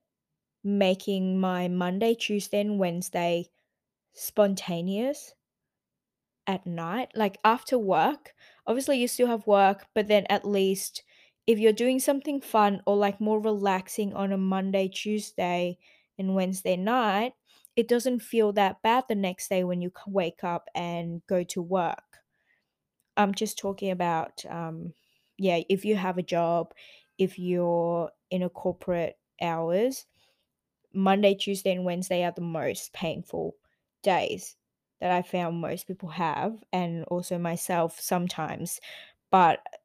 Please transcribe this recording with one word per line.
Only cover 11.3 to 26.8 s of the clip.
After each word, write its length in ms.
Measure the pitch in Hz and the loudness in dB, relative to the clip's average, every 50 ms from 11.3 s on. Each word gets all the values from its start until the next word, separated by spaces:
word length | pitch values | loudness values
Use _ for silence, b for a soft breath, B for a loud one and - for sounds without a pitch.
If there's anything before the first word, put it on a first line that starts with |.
| b b _ - | b b _ 2
if 100 | 233 208 | 4 6
you're 160 | 220 220 214 | 6 4 6
doing 260 | 214 240 254 262 262 | 4 2 2 2 2
something 420 | - - 277 277 - 311 285 277 | 2 0 0 0 0 -4 -4 -4
fun 400 | - - - 220 208 202 202 190 - | -4 0 2 4 4 4 2 0 0
or, 100 | 202 202 | 2 2
like, 240 | 202 208 202 196 - | 2 2 0 0 0
more 220 | 214 214 214 214 | 0 0 0 2
relaxing 720 | 214 220 214 202 196 196 190 190 190 - - - 208 196 - | 2 0 0 0 0 0 0 0 -2 -6 -6 -6 -4 -4 -2
on 180 | - 196 196 | -2 -2 -2
a 60 | 196 196 | 0 0
Monday, 500 | 190 190 190 190 190 190 190 196 190 185 | 0 0 0 0 0 0 0 0 0 0
Tuesday, 920 | 190 - - 214 214 214 208 - - - 180 175 175 175 175 180 180 - b b b b b b b - | -4 -6 -4 -4 -4 -4 -4 -6 -6 -4 -2 0 0 0 0 -2 -4 -6 b b b b b b b -6
and 160 | 190 190 190 | -2 0 2
Wednesday 420 | 190 185 185 190 185 - 180 185 180 | 2 2 0 -2 -2 0 -2 0 0
night, 560 | 185 214 240 262 233 208 190 202 226 254 - _ _ b b b b b - | 0 0 0 2 2 2 0 0 -2 -2 -6 _ _ b b b b b 0
it 120 | - 226 226 | 0 2 4
doesn't 320 | 240 240 226 262 247 233 | 2 2 2 0 -2 -2
feel 320 | - - - 226 214 208 202 | -4 -2 2 2 4 4 4
that 280 | 208 202 190 190 - - | 4 2 2 0 0 2
bad 220 | 220 233 254 254 - | 2 2 2 2 0
the 80 | 226 | 0
next 340 | 202 196 185 185 - - - | 0 0 -2 -2 -4 -4 -2
day 140 | 196 185 180 | 0 0 0
when 180 | 180 180 180 | 0 -2 -2
you 80 | 175 180 | -4 -6
c-, 220 | - - - 202 | -8 -10 -10 -4
wake 320 | 196 196 175 170 170 _ - | -2 0 0 0 -2 _ -6
up 240 | 175 175 165 - - - | -4 -4 -4 -6 -8 -8
and 460 | - 175 175 170 170 170 170 170 170 - - | -6 -4 -4 -4 -6 -6 -6 -8 -8 -6 -2
go 160 | 190 180 180 | -2 -2 -2
to 160 | 180 - 185 | -2 -4 -6
work. 420 | 170 170 190 190 170 156 - - - _ _ - _ _ _ _ _ _ _ _ _ _ _ _ _ _ _ _ _ _ - - | -4 -2 0 0 0 0 -2 -6 -10 _ _ -20 _ _ _ _ _ _ _ _ _ _ _ _ _ _ _ _ _ _ 0 2
I'm 160 | 208 196 202 | 2 2 2
just 240 | - 220 214 - - | 0 -4 -6 -6 -6
talking 340 | - 196 196 196 202 190 | -6 -6 -6 -4 -4 -4
about, 520 | 185 180 180 170 170 160 - - - - - - | -2 0 0 0 0 0 -2 -4 -8 -14 -14 -10
um, 440 | - 170 170 165 160 160 170 175 - _ _ _ _ _ _ _ _ - | -8 -8 -8 -8 -8 -10 -10 -12 -14 _ _ _ _ _ _ _ _ -2
yeah, 240 | 196 190 175 165 160 - | 0 2 2 2 2 0
if 140 | 196 190 190 | 0 0 2
you 100 | 208 214 | 0 0
have 220 | 196 185 185 180 180 | 0 0 -2 -2 -2
a 60 | 175 | -4
job, 500 | - 175 170 170 165 170 170 160 - - B | -2 0 0 2 2 2 0 -2 -4 -8 B